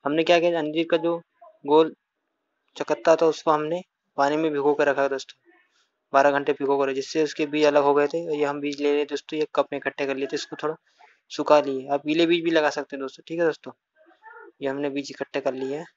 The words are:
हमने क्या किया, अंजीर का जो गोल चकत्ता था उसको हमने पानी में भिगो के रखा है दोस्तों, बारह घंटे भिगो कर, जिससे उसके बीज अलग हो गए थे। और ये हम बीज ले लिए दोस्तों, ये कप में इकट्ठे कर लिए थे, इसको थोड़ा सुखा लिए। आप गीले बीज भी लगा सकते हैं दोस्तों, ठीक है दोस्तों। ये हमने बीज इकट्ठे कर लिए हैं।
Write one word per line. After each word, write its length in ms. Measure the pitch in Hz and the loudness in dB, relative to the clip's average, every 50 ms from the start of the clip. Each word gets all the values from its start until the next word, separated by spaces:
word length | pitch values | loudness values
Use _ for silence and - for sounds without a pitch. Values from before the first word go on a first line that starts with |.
| _ | _
हमने 180 | 143 147 160 | -2 -2 0
क्या 160 | 160 160 175 170 | 2 4 4 4
किया, 200 | 165 175 170 165 | 4 2 0 0
अंजीर 280 | 151 151 151 165 165 165 | -4 -2 -2 -4 -2 0
का 60 | - | -2
जो 180 | 165 156 170 170 170 170 _ _ _ - - _ _ _ | 0 0 -2 -2 -4 -6 _ _ _ -20 -20 _ _ _
गोल 300 | 135 147 156 160 156 - _ _ _ _ _ _ _ _ _ _ _ _ _ _ _ _ | 2 4 4 4 4 0 _ _ _ _ _ _ _ _ _ _ _ _ _ _ _ _
चकत्ता 380 | - 143 - 151 151 - 170 160 | -12 -4 -4 -4 0 4 4 4
था 100 | 160 165 | 6 4
उसको 240 | 160 151 - - 165 | 2 2 0 0 2
हमने 300 | 156 151 151 151 165 180 190 _ _ _ _ _ _ - | 2 2 0 -4 -6 -6 -8 _ _ _ _ _ _ 0
पानी 180 | 139 139 147 | 0 0 2
में 140 | 156 160 160 | 0 -2 -2
भिगो 200 | 147 143 139 147 147 | -2 0 0 0 2
के 100 | 143 151 | 2 2
रखा 180 | 143 135 139 | 2 2 0
है 60 | 139 139 | 0 0
दोस्तों, 280 | 135 131 - - - _ _ _ _ _ _ _ _ _ _ _ _ _ _ _ | -2 -6 -8 -12 -20 _ _ _ _ _ _ _ _ _ _ _ _ _ _ _
बारह 180 | - 139 139 143 | 2 4 4 4
घंटे 220 | 139 143 143 147 143 | 4 2 0 0 -2
भिगो 240 | - 143 135 139 139 | -2 0 0 0 0
कर, 140 | 139 135 | 0 -2
जिससे 300 | 135 135 131 - - 156 156 | -2 -6 -6 -4 -2 -2 -2
उसके 220 | 143 - - 160 | -2 0 -4 -4
बीज 180 | 143 147 151 151 | -2 0 2 2
अलग 160 | 147 143 147 | 4 4 4
हो 100 | 143 143 143 | 4 4 4
गए 120 | 147 143 | 4 2
थे। 180 | 143 147 165 170 | 2 0 -4 -4
और 80 | 165 151 | -4 -2
ये 100 | 147 147 | -2 -2
हम 160 | 143 143 147 | -2 -2 -4
बीज 200 | 143 147 143 139 | -6 -6 -6 -2
ले 120 | 143 147 143 | 0 0 0
लिए 100 | 147 147 | 0 -2
दोस्तों, 340 | 143 147 139 - - 160 156 | -2 -6 -10 -8 -8 -4 -4
ये 80 | 151 - _ | -4 -2 _
कप 140 | - 139 - | -2 -2 -2
में 60 | - 139 | -4 -6
इकट्ठे 280 | - 139 - - 143 | -6 -6 -6 -4 -4
कर 100 | 135 135 | -4 -2
लिए 100 | 135 139 | -4 -4
थे, 100 | 135 - | -4 -6
इसको 200 | 143 - - - - | -8 -8 -8 -12 -6
थोड़ा 120 | - 151 156 - _ _ _ _ - _ _ _ _ _ | -6 -6 -6 -8 _ _ _ _ -20 _ _ _ _ _
सुखा 300 | - - 147 - 151 151 | -8 -6 2 4 4 4
लिए। 260 | 139 139 135 131 131 143 | 4 2 -4 -6 -4 -4
आप 180 | 143 143 147 | -4 -4 -2
गीले 200 | 151 156 165 170 | -2 2 2 2
बीज 160 | 165 175 170 160 | 2 2 0 0
भी 60 | 170 | 2
लगा 200 | 165 160 151 147 | 2 2 2 2
सकते 260 | 139 156 139 _ - | -2 -4 -10 _ -10
हैं 40 | 139 | -10
दोस्तों, 220 | 135 131 - - - | -10 -10 -12 -16 -14
ठीक 140 | - 165 165 | -10 -4 -2
है 80 | 170 | 0
दोस्तों। 260 | 160 147 - - 131 - _ _ _ _ _ _ _ _ _ _ - - - - - _ _ | 0 -2 -4 -10 -20 -20 _ _ _ _ _ _ _ _ _ _ -20 -20 -20 -20 -20 _ _
ये 60 | 139 135 | -8 -8
हमने 220 | 135 139 143 143 | -6 -4 -6 -6
बीज 200 | 135 143 139 - | -6 -6 -10 -10
इकट्ठे 300 | 139 - 139 _ - 147 | -10 -12 -12 _ -6 -4
कर 140 | 135 135 127 | -4 -4 -4
लिए 220 | 131 131 131 139 | -4 -6 -6 -8
हैं। 100 | 151 170 - _ | -8 -10 -14 _